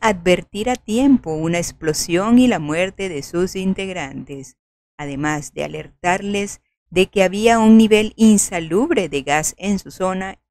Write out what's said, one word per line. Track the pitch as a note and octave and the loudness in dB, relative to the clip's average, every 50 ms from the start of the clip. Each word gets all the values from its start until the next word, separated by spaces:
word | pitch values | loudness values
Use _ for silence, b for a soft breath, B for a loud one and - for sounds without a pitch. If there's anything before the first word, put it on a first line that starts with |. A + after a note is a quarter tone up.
advertir | A3+ A3 G3 F3 E3+ F#3 F3+ F3+ - _ - G3+ G#3+ B3 | 0 0 -2 0 2 2 2 2 0 _ -10 -6 -4 -4
a | B3+ | -4
tiempo | - _ G#3 G#3+ A#3+ C#4 C#4+ C4 - - D#3+ | -6 _ -4 -2 2 4 4 4 2 2 -4
una | D#3 D#3 D#3+ E3 E3+ | -6 -4 -2 -2 -2
explosión | F3 E3+ - - _ E3 D3+ D3+ - - - E3 F3+ G3 A3+ A#3+ B3 | -2 -4 -6 -10 _ -4 -4 -4 -4 -4 -2 -2 -2 2 4 4 4
y | B3+ | 4
la | B3 G3+ D#3+ | 4 0 -2
muerte | D3+ D3 D#3 E3+ F#3 F#3+ - - G3 F#3+ | -4 -4 -2 -2 -4 -4 -4 -8 -8 -8
de | D#3+ C#3 | -8 -10
sus | - - - E3+ F#3 F3+ - | -10 -6 -4 -4 -4 -2 -4
integrantes, | F#3+ F#3+ F#3+ F#3+ G3 G3 F#3+ F3+ F3 C#3+ C3+ C#3 C3 - - C#3 C3+ C3 - _ _ _ _ _ _ _ _ _ - | -4 -4 -2 -4 -4 -6 -8 -8 -10 -10 -10 -12 -14 -14 -14 -14 -16 -16 -18 _ _ _ _ _ _ _ _ _ -14
además | D3 C#3+ C#3 C#3 D3+ D3+ D3+ D3 D3 - - | -12 -10 -6 -4 -4 -4 -4 -4 -8 -10 -10
de | D3 D3 | -10 -8
alertarles | D3+ D3+ - - - _ _ - F3 F#3 G3 G3 G3+ G3+ G3+ G3+ G3+ - - _ _ _ _ _ _ | -8 -10 -12 -14 -16 _ _ -4 -2 -2 -2 -4 -6 -6 -6 -6 -8 -12 -18 _ _ _ _ _ _
de | E3 F3+ G3 | 0 0 0
que | - - G3+ | 2 2 2
había | F#3 F3+ F#3+ G#3 A3 A#3 A#3 A3+ | 2 2 0 2 2 2 4 6
un | A3 A3 A3 A3 | 8 8 8 8
nivel | A3 G#3 G#3+ G#3 G#3+ G#3 - | 8 6 4 2 2 -2 0
insalubre | - A3 A3 G#3+ G3 - - F#3+ E3+ E3 D#3+ E3 G#3 C#4 E4+ E4 A3 F3+ D3 | 4 4 6 6 4 2 -2 -4 -6 -4 -2 0 0 0 0 0 -2 -2 -2
de | D3 C#3 | -4 -6
gas | C3+ C#3+ C#3+ D#3 D3+ - - | -2 -2 -2 0 -2 -4 -8
en | - F#3 G3+ G3+ F#3 | -6 -4 -4 -4 -4
su | - F3 | -4 -10
zona | - - F#3 F#3 F#3 F#3 F#3+ F#3+ F#3 _ _ _ | -8 -4 -4 -4 -4 -4 -8 -10 -12 _ _ _